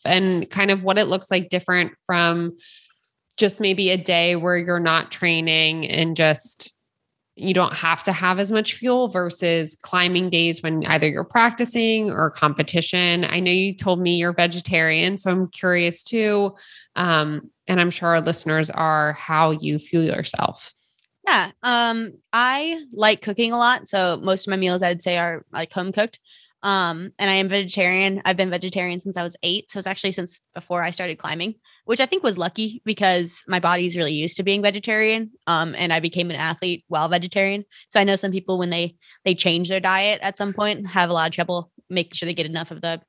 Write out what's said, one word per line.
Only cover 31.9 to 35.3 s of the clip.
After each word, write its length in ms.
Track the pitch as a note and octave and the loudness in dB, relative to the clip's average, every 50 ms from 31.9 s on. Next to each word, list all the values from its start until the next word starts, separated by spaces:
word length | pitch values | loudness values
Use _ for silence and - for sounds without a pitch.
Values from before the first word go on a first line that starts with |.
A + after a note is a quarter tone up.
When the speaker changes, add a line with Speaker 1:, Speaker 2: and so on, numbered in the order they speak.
| A#3 A#3+ | 0 0
Speaker 2:
I 60 | C4 | 0
think 160 | - F#4 F#4+ | 0 0 0
was 160 | - A3+ G3 F3+ | 0 0 0 -2
lucky 420 | E3 E3+ - G#3+ A3 G#3+ A3 - - | -4 -4 -4 -4 -6 -6 -6 -6 -6
because 580 | A3 G#3 - G3+ F#3 F3+ F3+ E3+ E3+ - - - - | -6 -2 2 2 2 4 2 0 -4 -6 -12 -6 -4
my 100 | F#3 F3+ | -2 0
body's 360 | F3 E3+ F3 F3+ F3+ F3 E3+ | 2 2 2 2 0 -2 -2
really 160 | F3 D3+ D3 | -2 -2 0
used 240 | D#3 D3 D#3 E3+ - | 0 -2 -2 -4 -4
to 60 | - F#3 | -2 0
being 180 | G3 G3 G#3 | 0 2 2
vegetarian. 720 | G3+ G3+ F#3+ G#3 - A#3 A3 G#3+ A3 A3 A3 A3+ A3+ A3 | 2 0 0 0 -2 -2 0 2 2 2 0 0 -4 -8